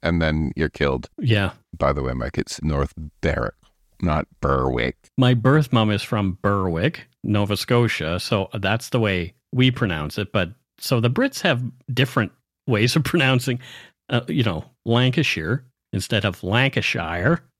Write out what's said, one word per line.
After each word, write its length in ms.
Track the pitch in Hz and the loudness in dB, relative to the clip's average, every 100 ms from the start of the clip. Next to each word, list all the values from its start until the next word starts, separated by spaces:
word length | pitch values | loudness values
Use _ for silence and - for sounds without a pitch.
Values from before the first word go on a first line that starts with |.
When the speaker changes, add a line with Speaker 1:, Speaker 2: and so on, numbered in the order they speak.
Speaker 1:
And 180 | 85 85 | 0 2
then 300 | 80 78 73 - | 2 0 -2 -2
you're 140 | 78 | -2
killed. 400 | - 71 65 - - | 0 0 0 -6 -4
Speaker 2:
Yeah. 360 | 151 104 95 - _ - | 0 2 0 -4 _ -2
Speaker 1:
By 160 | 69 | 0
the 120 | 71 | 0
way, 100 | 65 | -2
Mike, 240 | 64 57 - | -4 -4 -6
it's 240 | - - | -6 -4
North 320 | 76 71 71 - 76 - | -2 0 -2 -6 -14 -4
Berwick, 340 | 82 - 55 - _ _ _ _ | -2 -2 -4 -8 _ _ _ _
not 280 | 87 76 - _ | 0 0 -2 _
Berwick. 540 | 69 67 65 60 62 - _ - | 0 2 0 0 -4 -6 _ 2
Speaker 2:
My 160 | 123 | 4
birth 400 | 123 131 156 143 | 4 4 4 4
mom 160 | 120 107 | 2 2
is 140 | 101 | 0
from 340 | - 110 95 90 | -2 0 0 0
Berwick, 640 | 101 101 95 82 135 - - _ | 0 0 0 0 -2 -4 -14 _
Nova 340 | 104 104 101 101 | -2 0 0 -2
Scotia, 600 | - 120 117 - 78 95 | 0 2 2 0 -4 -4
so 280 | - 104 95 | -2 -2 -2
that's 360 | 101 98 113 - | -4 -2 -2 -2
the 100 | 123 | 0
way 340 | 107 90 82 - _ | 0 0 -4 -10 _
we 200 | 123 131 | 2 2
pronounce 480 | 123 107 78 76 - | 4 -2 -2 -4 -6
it. 120 | 98 | -2
But 200 | 101 87 - _ _ | -2 -2 -6 _ _
so 220 | - 120 | -2 2
the 100 | 120 | 2
Brits 320 | 190 269 - | 2 0 0
have 220 | 185 123 123 - - | 0 0 -2 -10 -6
different 400 | 123 120 131 101 - _ _ - | -2 0 0 -2 -6 _ _ -2
ways 280 | 107 120 165 | 2 2 2
of 80 | |
<laughs> 80 | 127 | 0
pronouncing, 480 | 175 135 127 131 123 - - - _ - | 2 2 2 0 -4 -8 -20 -20 _ -4
uh, 120 | 123 - | -4 0
you 140 | 160 | 0
know, 240 | 104 80 - _ 113 | 0 -2 -8 _ 0
Lancashire 800 | 120 127 147 - - 80 123 - _ _ | 2 4 2 0 -2 -2 -4 -6 _ _
instead 320 | 87 - 104 104 | -6 -2 -2 -2
of 180 | 87 | -4
Lancashire. 960 | 92 117 135 - - - 80 87 117 170 - _ | -2 0 2 0 -2 -4 -4 -2 0 0 -4 _